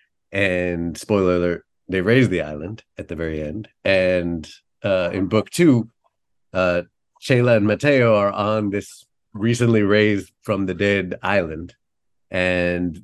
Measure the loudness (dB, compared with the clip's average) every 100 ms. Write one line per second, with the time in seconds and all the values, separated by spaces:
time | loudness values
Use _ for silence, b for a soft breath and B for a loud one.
0 | _ _ _ -2 -2 0 -2 -4 -6 -8
1 | -2 2 2 2 0 -4 _ _ -6 -2
2 | 2 4 4 0 -6 -8 -12 -14 _ -18
3 | -12 -8 -6 -6 -8 -10 -14 _ 0 2
4 | 2 0 -2 -6 -10 -20 _ _ -2 0
5 | -2 -2 0 -2 -2 2 4 4 0 _
6 | _ _ _ _ _ -2 0 0 -4 _
7 | _ _ 0 2 4 4 2 0 2 2
8 | 4 2 2 -2 -2 -2 -2 -4 -8 -18
9 | _ _ _ -4 -2 2 2 4 4 4
10 | 2 0 -6 _ -6 -4 -4 -2 0 0
11 | -4 -6 -2 -2 -2 -8 -14 -18 _ _
12 | _ _ _ -4 0 0 0 -2 -4 -6